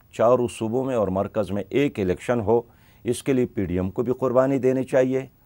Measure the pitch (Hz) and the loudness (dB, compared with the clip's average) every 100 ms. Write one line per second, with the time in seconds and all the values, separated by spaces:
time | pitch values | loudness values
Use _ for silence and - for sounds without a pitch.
0 | _ - 113 127 120 - 110 123 131 120 | _ 0 4 4 2 -4 -4 -2 -2 0
1 | 95 95 98 110 92 101 - 123 143 - | 0 0 -2 -4 -4 -6 -4 0 0 0
2 | 92 87 - 120 104 117 - _ _ _ | -2 -2 -2 -2 2 0 0 _ _ _
3 | 113 120 - 131 123 - 90 90 95 110 | -6 -4 -2 0 0 -2 -2 -2 -2 -4
4 | 123 123 127 120 131 139 127 131 - 135 | -4 -2 0 2 2 2 2 0 0 2
5 | 131 131 131 _ | 2 0 -6 _